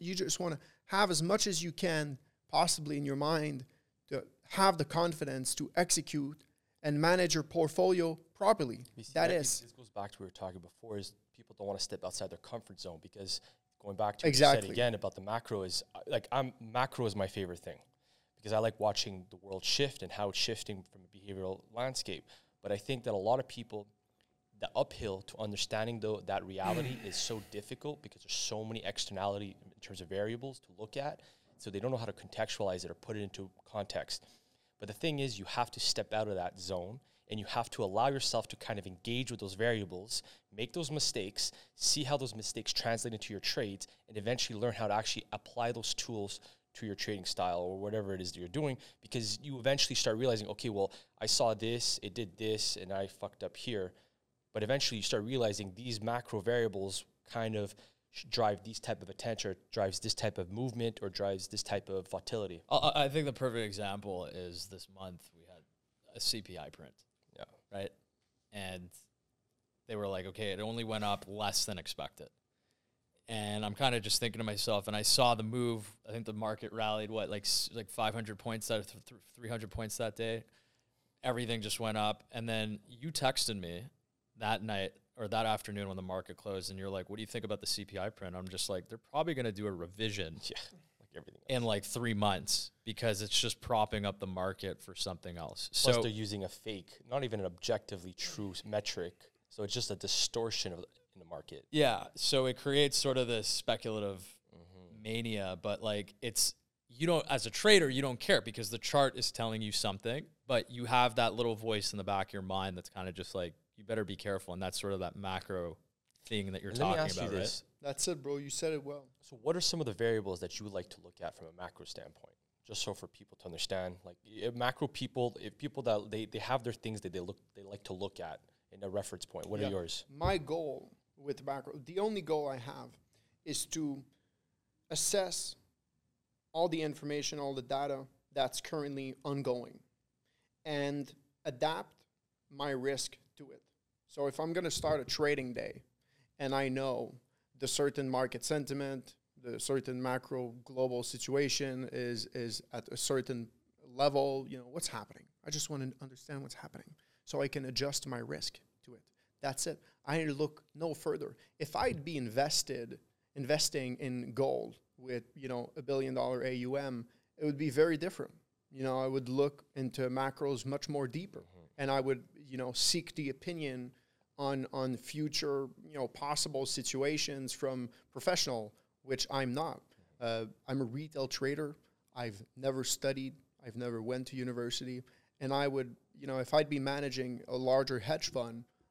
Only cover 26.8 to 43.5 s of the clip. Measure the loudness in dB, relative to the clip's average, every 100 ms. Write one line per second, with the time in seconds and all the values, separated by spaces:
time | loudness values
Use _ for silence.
26.8 | -2 -6 -6 -4 -2 -4 -8 -10 -10 -8
27.8 | -8 -8 -12 -16 -6 -4 -2 -4 -4 -6
28.8 | -4 -4 -4 0 0 0 -4 -12 -20 -18
29.8 | -14 -12 -6 -2 -2 -2 -8 -12 -18 -14
30.8 | -8 -6 -6 -6 -14 -20 _ -16 -8 -4
31.8 | 0 0 -2 -8 -8 -2 -2 0 0 0
32.8 | -4 -10 -8 -6 -6 -8 -12 -14 -8 -6
33.8 | -4 -4 -4 -6 -10 -20 _ _ _ _
34.8 | -10 -2 0 0 0 -2 -2 0 0 0
35.8 | 0 2 2 0 2 0 -2 -4 -4 -4
36.8 | -4 -10 -16 _ -8 -6 -2 -2 -2 0
37.8 | 0 4 4 4 2 0 0 -6 -6 -6
38.8 | -6 -8 -2 -2 -2 -4 -6 0 2 2
39.8 | 0 -6 -6 -6 -6 -14 _ -6 -4 -4
40.8 | -2 0 0 0 -2 -2 -4 -4 -14 0
41.8 | 2 4 2 0 0 -6 -6 -4 -2 0
42.8 | 2 0 -2 -4 -6 -4 -2